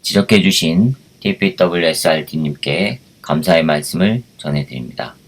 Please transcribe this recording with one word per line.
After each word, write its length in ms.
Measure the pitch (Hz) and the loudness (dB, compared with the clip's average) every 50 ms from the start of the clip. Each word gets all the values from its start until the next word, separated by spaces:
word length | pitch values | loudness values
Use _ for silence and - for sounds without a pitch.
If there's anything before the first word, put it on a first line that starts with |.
지적해주신 920 | _ - - 101 98 - 113 101 90 95 92 - 87 80 82 90 107 127 135 - - _ _ _ | _ 0 0 0 2 4 4 4 4 4 2 2 0 0 2 2 2 2 0 -4 -10 _ _ _
티피더블유 640 | - 101 95 - 101 95 92 - 92 87 87 87 85 | -4 -4 -2 0 -2 -2 0 0 0 0 2 0 0
에스 220 | 82 78 - - | 0 0 0 0
알 180 | 85 80 78 76 | 0 0 0 -4
디 120 | - - | -6 -6
님께 640 | 80 78 76 71 - - 71 71 85 95 107 123 - _ _ _ _ | -4 -4 -4 -4 -6 -6 -4 -2 -2 -2 -2 -4 -8 _ _ _ _
감사의 400 | - - 78 78 76 90 87 82 | -6 -4 -2 -2 2 4 4 4
말씀을 640 | 80 78 76 76 73 - - 85 92 104 113 123 120 _ _ | 4 2 0 -2 -2 -6 -2 0 0 2 0 -2 -4 _ _
전해드립니다. 800 | _ - 76 73 73 71 - 67 64 62 60 - - 60 62 - _ _ | _ -8 -4 -4 -4 -4 -6 -10 -12 -12 -12 -10 -10 -12 -12 -12 _ _